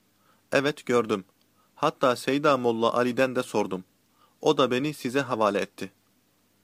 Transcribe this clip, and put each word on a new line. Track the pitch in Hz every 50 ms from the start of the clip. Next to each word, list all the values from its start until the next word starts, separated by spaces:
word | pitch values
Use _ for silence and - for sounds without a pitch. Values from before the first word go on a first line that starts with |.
| _ _ _ _ _ _ _ _ _ -
Evet, | - 139 135 147 151 - -
gördüm. | - 123 120 113 110 113 98 90 _ _ _ _ _ _ _ _ _ _
Hatta | - 143 156 - - - 131 120
Seyda | 117 - 131 135 147 151 156 139
Molla | 127 123 120 117 113 117 113 -
Ali'den | 120 123 123 117 123 135 131 123
de | 123
sordum. | 123 - - 110 104 95 92 90 - _ _ _ _ _ _ _ _ _ _ _
O | - 147 156 143
da | 135 120
beni | 123 127 139 151 147
size | - - 127 117 139
havale | 135 120 131 110 110 101 101 95
etti. | 92 - _ - 98 95 _ _ _ _ _ _ _ _ _ _ _ _ _ _